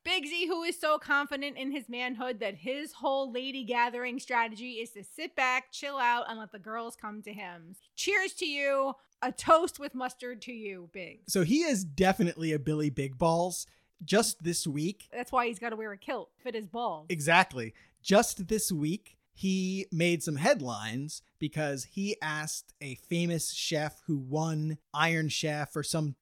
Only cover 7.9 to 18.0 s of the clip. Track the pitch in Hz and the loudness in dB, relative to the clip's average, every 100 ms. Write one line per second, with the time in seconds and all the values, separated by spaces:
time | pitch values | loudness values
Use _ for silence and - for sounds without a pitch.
7.9 | - - 403 381 - 311 285 277 277 269 | -4 0 2 0 -2 -4 0 2 2 0
8.9 | 262 _ _ 254 - - 330 349 - 285 | -4 _ _ -6 0 8 8 8 -2 -10
9.9 | 254 254 - 247 240 240 233 208 185 170 | -6 -6 -6 -10 -10 -12 -10 -8 -10 -12
10.9 | 196 165 - - 196 165 285 330 214 175 | -12 -12 -12 0 2 4 4 4 2 0
11.9 | 139 185 - 175 160 160 151 131 151 151 | 4 6 6 2 2 0 0 0 0 0
12.9 | 131 135 123 165 170 180 - - _ _ | 0 -4 2 4 4 2 -2 -10 _ _
13.9 | - 151 208 226 - 160 170 160 143 165 | -12 4 4 4 0 -2 0 -2 0 -2
14.9 | 208 - 240 247 254 240 233 233 220 220 | -4 -8 -8 -2 0 0 -2 -6 -6 -8
15.9 | 196 - 247 170 _ 254 220 202 233 233 | -8 -6 -6 -8 _ -8 -8 -6 -4 -2
16.9 | 160 156 170 143 170 180 127 113 - - | -4 -4 -2 6 6 6 0 -8 -10 -20
17.9 | _ | _